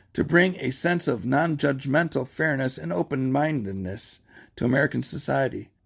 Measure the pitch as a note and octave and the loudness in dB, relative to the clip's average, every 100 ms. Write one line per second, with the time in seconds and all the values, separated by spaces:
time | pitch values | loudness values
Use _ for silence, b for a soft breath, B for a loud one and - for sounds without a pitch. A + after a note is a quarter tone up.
0 | B - C#3+ E3+ F#3 F3+ B2+ - E3+ F3 | B -2 4 4 4 2 -4 -2 0 0
1 | D3 A#2+ B2 C#3 E3 D3 D3 C3+ C3+ D3+ | 0 -2 2 2 2 2 0 0 0 0
2 | E3 C3+ C3 - D#3+ C3+ C3 - E3 F3 | 2 -2 -4 -2 0 0 -2 -4 -4 -2
3 | E3+ C3+ C3 C#3 D#3 D3 G2 G2 F#2 G2 | -2 -2 0 2 2 0 -4 -6 -6 -8
4 | - - B B B - B2 C#3 C3 B2 | -12 -16 B B B -2 2 4 2 0
5 | C3 - - C3+ C3 G2 - _ | -4 -6 -2 0 0 -4 -12 _